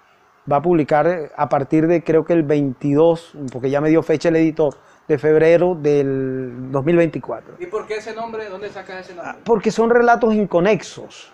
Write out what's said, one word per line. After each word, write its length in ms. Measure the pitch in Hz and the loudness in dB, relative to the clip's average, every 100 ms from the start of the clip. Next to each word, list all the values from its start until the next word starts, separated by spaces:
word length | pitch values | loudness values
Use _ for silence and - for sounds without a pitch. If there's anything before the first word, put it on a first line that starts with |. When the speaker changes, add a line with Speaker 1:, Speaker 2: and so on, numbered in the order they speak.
| _ _ _ _ - | _ _ _ _ -2
Speaker 1:
va 60 | 143 | 0
a 40 | |
publicar 680 | 160 170 139 151 156 180 147 - | 2 2 2 2 2 -2 -6 -6
a 100 | 147 | -2
partir 400 | 143 135 160 160 | -2 0 0 2
de, 160 | 170 | 0
creo 220 | - 160 151 | 2 0 2
que 80 | |
el 100 | 170 | 0
veintidós, 920 | 147 151 139 123 147 143 165 165 - - 135 | 2 0 0 -2 0 4 4 2 -6 -14 -12
porque 160 | 123 131 | -6 -4
ya 100 | 143 | 0
me 80 | 151 | 2
dio 140 | 160 | 2
fecha 240 | 156 156 175 | 2 0 0
el 80 | 160 | 2
editor, 400 | 160 156 151 - _ _ - | 2 2 -2 -2 _ _ -4
de 100 | 147 | -2
febrero 600 | 151 156 160 170 180 175 | 2 4 6 4 2 0
del 920 | 147 143 139 135 131 131 127 123 127 | 0 2 0 -2 -4 -6 -8 -12 -6
dos 100 | 135 | -4
mil 140 | 135 170 | 2 2
veinticuatro. 560 | 165 147 - 110 - - | 2 -2 -10 -12 -12 -16
Speaker 2:
¿Y 80 | 359 | -8
por 200 | 214 - | -8 -6
qué 80 | 214 | -10
ese 180 | 220 | -10
nombre? 360 | 220 226 220 214 | -10 -10 -10 -12
¿Dónde 180 | 190 202 | -12 -14
sacas 360 | 196 185 185 185 | -14 -16 -16 -16
ese 100 | 175 | -14
nombre? 180 | 143 | -14
Speaker 1:
Ah, 60 | - - | -10 -2
porque 260 | 226 214 | 0 0
son 180 | 214 226 | 0 2
relatos 440 | 240 240 233 233 | 4 4 2 2
inconexos. 1000 | 214 202 175 185 196 - - 107 - - | 0 0 0 2 0 -4 -18 -18 -20 -20